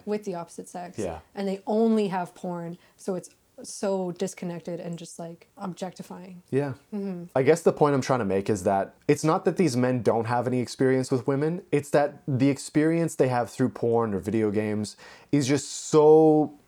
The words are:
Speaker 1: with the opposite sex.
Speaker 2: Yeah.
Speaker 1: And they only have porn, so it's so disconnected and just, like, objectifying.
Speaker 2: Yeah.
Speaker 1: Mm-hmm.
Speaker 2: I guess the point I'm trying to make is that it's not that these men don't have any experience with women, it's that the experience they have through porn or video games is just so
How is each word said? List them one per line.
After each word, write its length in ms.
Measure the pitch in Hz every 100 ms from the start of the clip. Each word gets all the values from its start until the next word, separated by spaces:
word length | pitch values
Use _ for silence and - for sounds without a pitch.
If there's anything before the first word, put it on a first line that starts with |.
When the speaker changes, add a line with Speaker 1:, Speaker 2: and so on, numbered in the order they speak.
| -
Speaker 1:
with 180 | 208
the 120 | 208 170
opposite 340 | 170 - 185
sex. 280 | 180 175 -
Speaker 2:
Yeah. 220 | 92 80 - -
Speaker 1:
And 120 | 196
they 140 | 196 -
only 400 | 214 226 220 202
have 240 | 190 175
porn, 440 | - 185 175 170 175 _ _
so 200 | - 180
it's 140 | 175 _ _ -
so 480 | 240 - 202 196 180
disconnected 680 | 170 190 - 180 170 170 170
and 200 | 175 170
just, 180 | 165 -
like, 300 | 170 170 _ -
objectifying. 880 | 196 170 185 - 185 180 185 180 -
Speaker 2:
Yeah. 220 | 131 139 135 _
Speaker 1:
Mm-hmm. 300 | 208 196 180 170 -
Speaker 2:
I 60 |
guess 200 | 135 165
the 120 | -
point 220 | 170 151 139
I'm 60 |
trying 180 | 123 131
to 60 | 98
make 260 | 95 98
is 100 | 104
that 300 | 92 98 95 - -
it's 160 | 147
not 220 | 156 180 185
that 120 | 160
these 180 | 170 123
men 280 | 123 127
don't 220 | 110 110 117
have 200 | 123 120
any 140 | 123
experience 500 | 117 - 131 131 127
with 160 | 135 117
women, 380 | 135 156 175 -
it's 180 | 147 139
that 320 | 156 147 147 -
the 220 | 131 139
experience 680 | 139 - 151 156 165 165 -
they 140 | 135
have 200 | 123 110
through 200 | - 127
porn 440 | - 117 117 113
or 60 | 98
video 320 | 92 110 107
games 440 | 104 107 104 104 - - - -
is 160 | 143 127
just 240 | 143 -
so 800 | - - 156 151 156 156 151 147 -